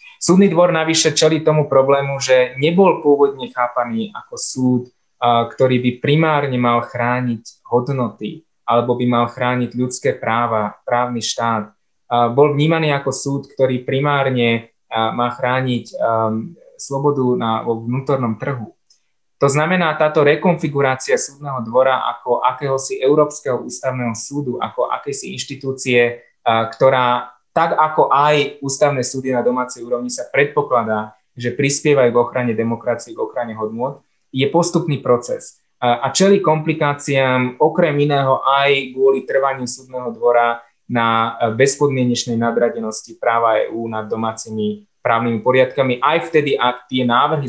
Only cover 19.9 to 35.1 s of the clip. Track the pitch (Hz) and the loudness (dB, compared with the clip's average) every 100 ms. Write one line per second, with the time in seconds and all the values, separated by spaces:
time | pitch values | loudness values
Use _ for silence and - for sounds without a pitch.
19.9 | 151 151 156 143 151 185 160 147 139 135 | 0 0 2 2 2 2 0 -2 -2 0
20.9 | 131 - 127 - 139 147 131 113 123 135 | -2 -2 -2 -2 -10 -10 -8 -2 2 4
21.9 | 127 - 120 123 120 123 131 143 131 - | 2 -2 -4 -2 0 0 -2 -2 -2 -4
22.9 | 131 131 151 147 - 139 123 123 120 135 | -2 2 4 2 -2 -6 -6 -6 -8 -6
23.9 | 127 120 113 - 143 135 120 113 - 123 | -4 -4 -6 -8 -6 -6 -4 -6 -4 -4
24.9 | 120 - - - 127 - 131 135 131 131 | -4 -6 -8 -8 -10 -10 -10 -8 -6 0
25.9 | 123 120 120 _ _ 120 113 113 - 131 | 2 2 -2 _ _ 0 0 0 2 4
26.9 | 131 123 123 - - _ - 170 - 156 | 4 2 0 -4 -18 _ -2 0 2 2
27.9 | 156 147 135 147 151 139 - 139 - 147 | 2 4 4 4 4 0 -4 -6 0 2
28.9 | 135 120 135 131 123 117 123 123 - 117 | 2 -4 -4 -2 0 0 0 -4 -8 -6
29.9 | 120 123 123 120 131 143 147 139 123 110 | -6 -4 -8 -4 0 0 0 0 0 0
30.9 | 107 110 - _ - 120 - 139 139 151 | -2 -4 -12 _ -8 -6 -2 -2 0 2
31.9 | 139 123 120 120 127 123 110 117 113 123 | 4 4 4 0 0 -2 -2 -2 -2 -4
32.9 | 117 - 113 110 127 117 110 107 113 127 | -6 -6 -8 -6 -6 -8 -6 -8 -6 -8
33.9 | 143 _ _ _ 131 135 170 170 175 156 | -8 _ _ _ -2 0 2 2 0 -2
34.9 | 139 - | -2 0